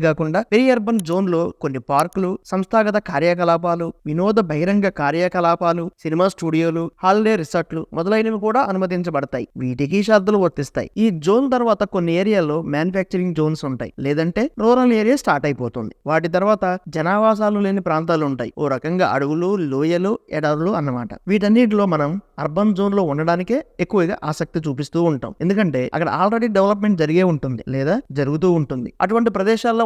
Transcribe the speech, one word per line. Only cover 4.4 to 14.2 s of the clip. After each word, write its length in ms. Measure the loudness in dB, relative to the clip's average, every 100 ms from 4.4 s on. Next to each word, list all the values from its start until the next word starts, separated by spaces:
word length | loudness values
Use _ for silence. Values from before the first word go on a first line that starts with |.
| 0
బహిరంగ 360 | 0 2 2 0 0
కార్యకలాపాలు, 840 | -2 0 0 2 2 2 0 0 -4 -8
సినిమా 240 | -4 2 0
స్టూడియోలు, 500 | 0 -2 0 0 -2 -6 -2
హాలిడే 320 | 2 2 2 0
రిసార్ట్లు 400 | 0 -4 -4 -6 -6 -4
మొదలైనవి 400 | 0 0 0 -2 0
కూడా 140 | 0 0
అనుమతించబడతాయి. 760 | 0 -2 -2 -2 -2 -4 -6 -8 -6
వీటికి 380 | -6 -2 0 0 2
షరతులు 320 | 2 4 2
వర్తిస్తాయి. 460 | 2 0 -6 -6 -8 0
ఈ 40 | 0 0 2
జోన్ 220 | 2 2 0
తర్వాత 260 | 2 0 0 -2
కొన్ని 180 | 0 0
ఏరియాల్లో 360 | 2 2 2 -2 -2
మ్యానుఫ్యాక్చరింగ్ 600 | -2 -2 -2 -2 -2 -2 0
జోన్స్ 240 | 0 -2 -4
ఉంటాయి, 220 | -6 -8 -6 -2
లేదంటే 380 | 0